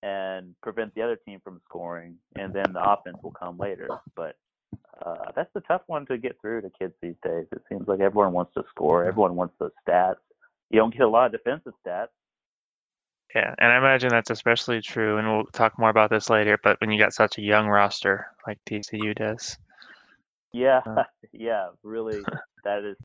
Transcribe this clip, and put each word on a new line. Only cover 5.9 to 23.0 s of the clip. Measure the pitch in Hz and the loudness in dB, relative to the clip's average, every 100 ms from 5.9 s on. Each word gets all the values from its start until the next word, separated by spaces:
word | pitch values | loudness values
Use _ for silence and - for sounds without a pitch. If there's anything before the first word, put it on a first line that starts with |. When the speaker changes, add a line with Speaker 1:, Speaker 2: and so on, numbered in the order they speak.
| 147 139 | -8 -6
Speaker 1:
to | 123 | -6
get | 120 - | -6 -8
through | 107 113 | -8 -6
to | 98 - | -8 -10
kids | 92 - | -10 -8
these | 87 85 | -12 -8
days. | - 82 80 | -6 -6 -6
It | - - | -12 -10
seems | 98 - | -8 -2
like | 95 | 2
everyone | 98 101 98 | 2 4 2
wants | 90 87 | 2 -2
to | - - | -6 -10
score. | - 76 85 | -2 2 2
Everyone | 87 101 95 87 | 2 2 2 2
wants | 87 - | -4 -4
those | 85 - - | -10 -8 0
stats. | 90 92 95 _ _ _ _ _ | 2 2 -2 _ _ _ _ _
You | 110 | 2
don't | 113 | 2
get | 113 | 4
a | 123 | 4
lot | 113 123 | 4 4
of | |
defensive | 113 120 151 131 - 92 | 0 -4 -6 -10 -14 -10
stats. | 90 117 _ _ _ _ _ _ _ _ _ _ _ _ | -8 -8 _ _ _ _ _ _ _ _ _ _ _ _
Speaker 2:
Yeah, | - - - | -2 -2 2
and | 117 | 4
I | 123 | 6
imagine | 135 131 127 | 4 4 4
that's | 117 - | 2 0
especially | 117 - 120 - 117 | -2 0 0 0 -4
true, | - 117 107 107 | -4 -2 0 0
and | 110 | 0
we'll | 107 - | 0 -2
talk | - 113 - | 0 0 4
more | 113 | 4
about | 110 107 | 6 4
this | 110 - | 4 4
later, | 110 107 104 | 4 4 4
but | 104 98 | 4 2
when | 110 | 2
you | 107 | 2
got | 104 | 2
such | - 107 - | 4 0 0
a | |
young | 104 104 107 | 2 2 4
roster | 101 101 - 98 98 - _ - | 4 4 2 -2 -2 -4 _ -12
like | 107 - | -12 -8
T | 107 | -8
C | 101 107 | -8 -6
U | 107 107 | -6 -4
does. | 107 110 - - _ _ - - _ _ _ _ _ | -6 -6 -10 -14 _ _ -20 -20 _ _ _ _ _
Speaker 1:
Yeah, | 120 131 131 113 | 0 4 4 2
Speaker 2:
Uh, | 110 - _ | -2 -2 _
Speaker 1:
<laughs> | _ | _
yeah, | - 113 110 90 87 | -10 -4 -4 -4 -10
really, | 107 113 110 104 | -12 -8 -6 -8
Speaker 2:
<laughs> | 101 147 - _ 101 | -8 -10 -14 _ -6
Speaker 1:
that | 101 | -4
is | 104 98 | -6 -12